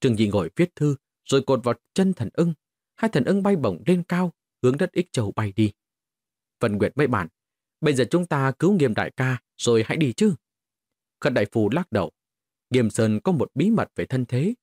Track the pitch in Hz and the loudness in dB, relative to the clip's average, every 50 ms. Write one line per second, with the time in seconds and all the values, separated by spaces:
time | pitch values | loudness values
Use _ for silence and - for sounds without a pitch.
0 | - 131 113 101 110 101 98 104 87 82 - - 175 175 - - 151 147 139 - | 0 0 2 2 0 0 0 0 -2 -2 -2 -2 -2 -2 -2 -2 -2 -2 -2 -4
1 | _ _ _ _ _ - 139 139 - - 135 120 110 120 113 - _ _ - - | _ _ _ _ _ 0 0 0 2 2 0 0 0 -2 -4 -4 _ _ -2 0
2 | 190 190 185 - - - - - 170 170 160 - _ _ _ _ _ _ _ - | 0 0 0 -2 -4 -4 -2 -2 0 0 -2 -6 _ _ _ _ _ _ _ -4
3 | - 220 - 147 123 - 196 202 190 202 202 160 127 104 87 78 107 139 185 180 | -4 -2 0 0 0 0 0 0 2 2 0 0 0 -2 -4 -2 0 0 0 0
4 | 170 - 180 175 185 175 - _ _ _ _ _ - 127 131 143 185 - - 120 | 0 -2 -2 -2 -2 -4 -6 _ _ _ _ _ 0 0 0 0 -2 -4 -2 -4
5 | - _ - 131 107 101 - - 110 101 95 - 107 101 - _ _ _ _ _ | -4 _ -4 -4 -4 -4 -4 -4 -6 -4 0 0 0 0 0 _ _ _ _ _
6 | _ _ _ _ _ _ _ _ _ _ _ - 123 110 101 98 107 - - 131 | _ _ _ _ _ _ _ _ _ _ _ -4 -4 -2 0 0 -2 -2 0 0
7 | 147 120 123 101 87 80 _ _ _ _ _ _ _ _ _ - - 147 147 127 | 0 0 0 -2 -4 -4 _ _ _ _ _ _ _ _ _ -4 -2 0 2 0
8 | 123 - - 175 175 - 160 139 135 135 131 - 156 180 214 180 143 123 104 120 | 0 0 0 -2 -2 0 -2 -2 0 -2 -2 0 2 2 4 4 2 0 0 -2
9 | 95 78 - - 131 131 127 117 _ _ _ - - 123 117 113 107 - - - | -4 -4 -4 -4 -2 -2 -2 -4 _ _ _ -4 0 2 2 2 2 0 -2 -2
10 | 160 127 110 - 214 214 165 - _ _ _ _ _ _ _ _ _ _ _ _ | -2 -2 0 2 2 2 2 0 _ _ _ _ _ _ _ _ _ _ _ _
11 | _ _ _ - - 147 123 123 104 - - 120 107 101 117 170 180 - 110 104 | _ _ _ -4 -2 0 0 0 0 0 0 0 2 2 0 -2 -2 -2 -2 -2
12 | 85 76 - _ _ _ _ _ _ _ _ _ _ - 117 127 120 104 - - | -2 -4 -8 _ _ _ _ _ _ _ _ _ _ -2 0 2 2 2 2 0
13 | 113 107 107 107 - 190 180 131 104 - - 131 180 214 233 170 110 - _ - | 0 2 0 0 0 0 0 0 0 -2 -2 -2 0 2 2 0 0 -4 _ -8
14 | 87 - - 127 123 - 127 123 147 202 247 - | -6 -4 -4 -4 -4 -2 -2 -2 -2 -2 -4 -6